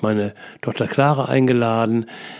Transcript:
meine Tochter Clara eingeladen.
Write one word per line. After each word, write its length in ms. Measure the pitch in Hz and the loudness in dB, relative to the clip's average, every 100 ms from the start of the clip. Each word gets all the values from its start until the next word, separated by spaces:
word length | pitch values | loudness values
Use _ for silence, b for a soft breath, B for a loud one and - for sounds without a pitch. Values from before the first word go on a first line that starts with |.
meine 320 | 110 107 101 - B B | -2 0 -2 -8 B B
Tochter 260 | - - 107 | -8 -4 -2
Clara 380 | - 143 139 127 | 2 4 2 0
eingeladen. 800 | 131 127 120 117 113 113 117 110 B B B | 2 4 2 2 0 0 0 -4 B B B